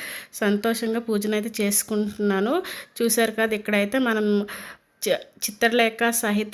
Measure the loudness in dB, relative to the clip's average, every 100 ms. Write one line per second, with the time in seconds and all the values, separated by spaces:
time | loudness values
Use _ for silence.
0 | -12 -12 -14 -2 0 2 0 0 -2 -2
1 | 0 -2 0 -2 -2 -2 0 0 0 -2
2 | -2 0 0 2 2 0 -2 -12 -14 -2
3 | 0 2 0 2 0 0 0 0 2 2
4 | 2 2 2 2 0 -8 -14 -18 _ _
5 | -2 -2 -2 -10 -10 0 2 4 2 2
6 | 0 0 0 0 0